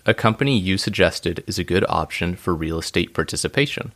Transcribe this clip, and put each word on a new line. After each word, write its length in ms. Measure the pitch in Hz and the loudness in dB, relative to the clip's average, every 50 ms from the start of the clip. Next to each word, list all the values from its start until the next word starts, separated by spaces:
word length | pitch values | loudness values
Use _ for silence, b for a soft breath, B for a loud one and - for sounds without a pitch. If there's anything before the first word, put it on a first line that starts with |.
| _ | _
a 80 | - 113 | 0 0
company 420 | - - 113 110 - 135 139 139 | 2 2 0 2 2 0 2 2
you 220 | 107 90 95 95 95 | 2 2 2 0 0
suggested 640 | - 113 101 - 92 85 - - - 87 85 - - | 0 -2 2 4 2 2 2 0 -4 -4 -4 -4 -6
is 120 | - 92 - | -6 -4 -4
a 60 | 87 | -2
good 200 | - 87 95 104 - | 2 2 2 2 2
option 460 | 80 80 78 - - - 85 87 90 | 0 -2 -2 -2 -4 -4 -2 -4 -4
for 180 | - - 92 87 | -2 0 -2 0
real 240 | 78 80 78 80 82 | 0 0 -2 -4 -4
estate 340 | 82 - - 92 87 - | -4 -2 0 0 0 0
participation. 800 | - - 80 - - - - - - 135 143 143 - - - 113 - | 0 -2 -2 -2 -2 -4 -4 -2 0 0 0 0 -2 -6 -8 -10 -12